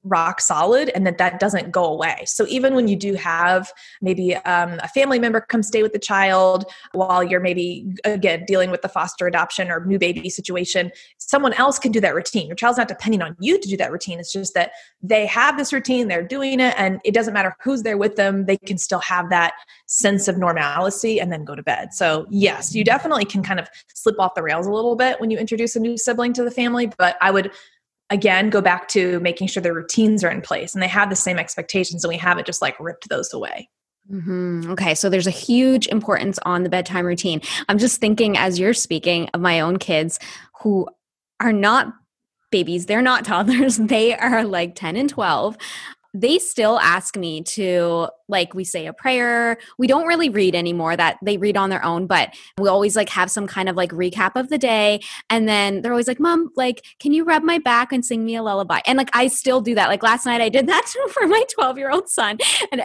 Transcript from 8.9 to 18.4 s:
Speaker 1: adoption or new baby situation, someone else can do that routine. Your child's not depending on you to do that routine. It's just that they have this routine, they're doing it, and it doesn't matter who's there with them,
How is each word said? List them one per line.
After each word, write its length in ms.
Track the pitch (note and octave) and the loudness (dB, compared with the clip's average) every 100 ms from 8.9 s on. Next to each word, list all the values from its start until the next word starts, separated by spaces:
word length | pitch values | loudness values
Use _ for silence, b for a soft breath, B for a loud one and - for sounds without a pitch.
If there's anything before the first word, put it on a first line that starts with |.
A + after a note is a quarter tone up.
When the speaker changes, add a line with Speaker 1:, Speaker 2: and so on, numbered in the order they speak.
| F3+ F3 - F3 | -4 -4 -4 -2
Speaker 1:
adoption 440 | F3 E3+ - F3+ | 0 0 -2 -4
or 160 | E3+ F3+ | -4 -2
new 120 | G3 | 0
baby 300 | F3 F3 F3+ | 0 -2 -8
situation, 640 | - F#3 F3+ F3+ F#3 F3 - B B | -10 -6 -6 -2 -2 -4 -8 B B
someone 360 | - C#4 C4+ | -2 0 2
else 240 | A3 C4+ C#4 | 2 2 2
can 140 | C4 | 0
do 80 | A3 | 2
that 140 | G3 | 2
routine. 320 | D#3 - G#3+ D3+ | 0 -2 -4 -4
Your 100 | F3 | -2
child's 200 | A#3 A#3+ | 0 2
not 120 | A3 | -2
depending 340 | F#3 G#3+ G#3 | -4 -2 0
on 140 | E3 E3+ | -2 -4
you 200 | G#3+ G4 | 0 0
to 100 | G3 | 0
do 80 | F#3+ | -4
that 160 | C#3+ | -2
routine. 260 | E3+ - E3+ | -4 -8 -10
It's 140 | E3+ | -8
just 200 | G3 F#3+ | -8 -2
that 180 | F3+ F3 - B B | -2 -2 -4 B B
they 240 | F3+ G#3+ | 2 2
have 320 | G#3 A3+ C#4 C#4+ | 4 2 2 2
this 160 | C4+ | -2
routine, 360 | C#4 - B3+ A3 | -2 0 0 0
they're 120 | F3 | -2
doing 360 | F3 C#4 C4+ C4 | -4 -4 0 2
it, 140 | B3+ - | 2 2
and 240 | F#3+ F#3+ | 0 -2
it 100 | - | -2
doesn't 180 | A3 A3 | 0 0
matter 240 | G3+ F#3+ - | 0 -2 -2
who's 220 | B3+ C4+ | -4 -2
there 120 | A3 G3+ | 0 0
with 200 | G#3 G#3 | 0 2
them, 300 | G3 G3 | 2 2